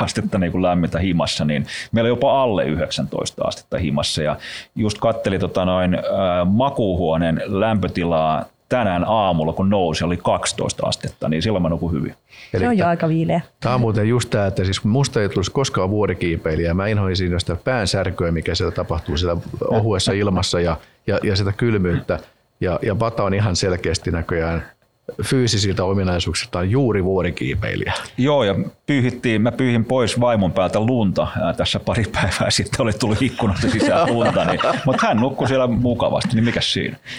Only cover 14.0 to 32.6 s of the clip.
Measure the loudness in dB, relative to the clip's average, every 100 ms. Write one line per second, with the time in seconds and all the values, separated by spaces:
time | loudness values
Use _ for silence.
14 | 2 2 2 0 0 0 0 0 2 2
15 | 2 0 0 0 0 0 -2 0 0 2
16 | 0 0 -2 0 0 0 0 0 0 0
17 | 0 0 0 0 -2 -4 -2 0 0 0
18 | -2 -2 -2 0 -2 -2 -2 -4 -4 -4
19 | -2 -2 0 -2 -4 -6 0 0 2 2
20 | 0 2 2 0 0 0 0 -2 -8 _
21 | -2 0 2 0 0 0 0 2 2 0
22 | -2 -4 -6 _ _ _ -2 0 -2 0
23 | -2 0 0 0 0 0 0 0 -2 -2
24 | -2 -4 -2 -2 -2 -2 -6 -18 _ _
25 | -16 -8 -2 2 2 2 0 0 0 2
26 | 0 0 -2 -4 -4 -2 0 2 2 2
27 | 2 2 0 -2 -4 -4 -4 -4 -4 -6
28 | -8 -2 2 4 2 0 -2 -8 -2 0
29 | 0 0 0 2 2 2 0 2 2 2
30 | 2 2 2 4 2 2 2 2 2 2
31 | 2 0 -2 -2 -2 0 -2 -2 -2 -2
32 | -2 0 -2 0 0 0